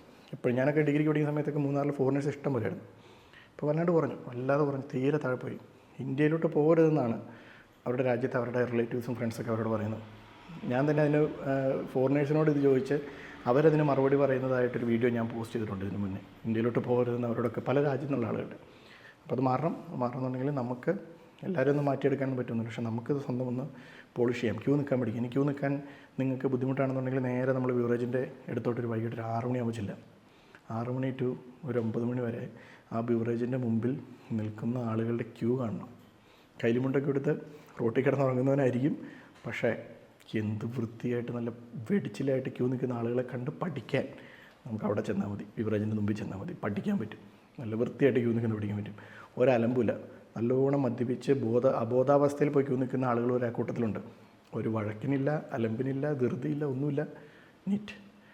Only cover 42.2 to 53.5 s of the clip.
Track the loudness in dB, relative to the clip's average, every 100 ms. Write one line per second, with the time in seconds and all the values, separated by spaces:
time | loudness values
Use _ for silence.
42.2 | 0 0 -2 -2 0 0 -2 -2 0 0
43.2 | -2 -4 -6 -4 -4 -6 -2 -2 -2 -8
44.2 | -20 -20 -20 -18 -8 -4 0 0 0 -2
45.2 | -2 -6 -8 -6 -2 0 0 0 0 -2
46.2 | -4 -6 -8 -6 -4 -2 0 -2 -2 -10
47.2 | -20 -20 -20 -12 -4 -2 -2 4 4 6
48.2 | 2 2 0 -2 -2 -4 -6 -12 -18 -20
49.2 | -8 2 4 4 4 2 0 -2 -8 -18
50.2 | -14 -4 0 2 2 2 0 0 -2 0
51.2 | 2 2 2 4 4 2 2 2 6 6
52.2 | 4 2 2 2 2 0 0 0 2 2
53.2 | 2 0 0